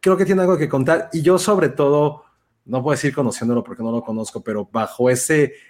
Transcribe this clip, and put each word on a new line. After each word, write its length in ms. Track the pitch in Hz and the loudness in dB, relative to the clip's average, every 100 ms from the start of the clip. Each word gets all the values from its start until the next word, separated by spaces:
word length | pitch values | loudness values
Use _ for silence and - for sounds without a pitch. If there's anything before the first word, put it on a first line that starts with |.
creo 160 | 185 185 | 2 2
que 80 | 185 | 2
tiene 160 | 190 | 2
algo 160 | 180 175 | 2 2
que 100 | 151 | 0
contar. 420 | 139 131 170 - | 0 2 0 0
Y 80 | 165 | 0
yo, 160 | 156 185 | 2 2
sobre 300 | 196 196 156 | 2 2 2
todo, 540 | 131 139 147 147 147 _ _ _ _ - | 2 2 2 0 -2 _ _ _ _ -8
no 180 | 127 | -4
puedo 120 | 131 139 | -2 -2
decir 200 | 147 147 | -2 -2
conociéndolo 480 | 123 - 117 120 | -2 -2 -2 -2
porque 180 | - 98 | -4 -8
no 100 | 113 | -6
lo 80 | 117 | -6
conozco, 400 | 117 110 110 107 | -6 -8 -8 -10
pero 240 | 101 104 98 | -8 -8 -6
bajo 400 | 113 110 - 123 | -6 -6 0 0
ese 440 | 127 - 156 139 - | 0 0 0 0 -4